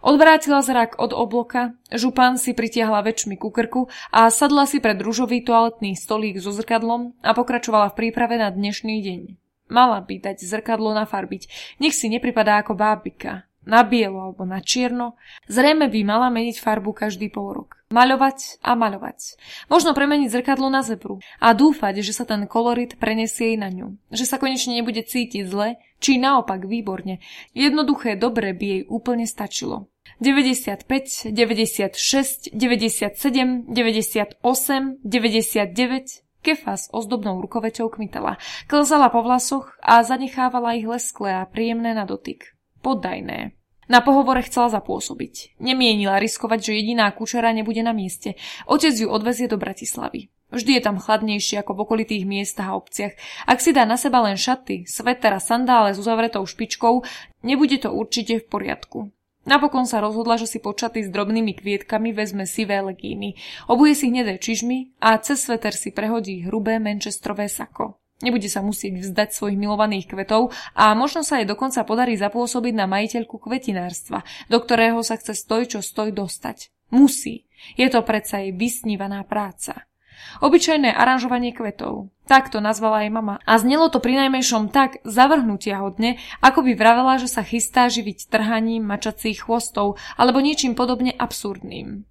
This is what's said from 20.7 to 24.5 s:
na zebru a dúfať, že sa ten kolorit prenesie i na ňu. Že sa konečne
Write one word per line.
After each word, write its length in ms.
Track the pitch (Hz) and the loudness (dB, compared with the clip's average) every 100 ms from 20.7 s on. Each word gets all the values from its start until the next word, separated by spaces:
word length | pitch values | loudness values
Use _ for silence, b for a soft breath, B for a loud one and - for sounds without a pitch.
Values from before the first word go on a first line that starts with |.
na 80 | 269 | 0
zebru 400 | 254 226 202 190 B B | -2 -6 -8 -14 B B
a 120 | 233 | 4
dúfať, 480 | 220 294 294 202 196 | 8 6 6 0 -2
že 160 | 208 220 | -4 -6
sa 80 | |
ten 240 | 240 214 202 | -6 -4 -2
kolorit 480 | 233 233 247 240 - | 0 0 0 -4 -4
prenesie 600 | 220 220 226 - 226 220 | -2 -2 -2 -2 0 0
i 40 | |
na 80 | 202 | -4
ňu. 280 | 180 190 196 _ | -8 -12 -16 _
Že 160 | 220 | -4
sa 120 | 254 269 | -4 -2
konečne 360 | 269 | -2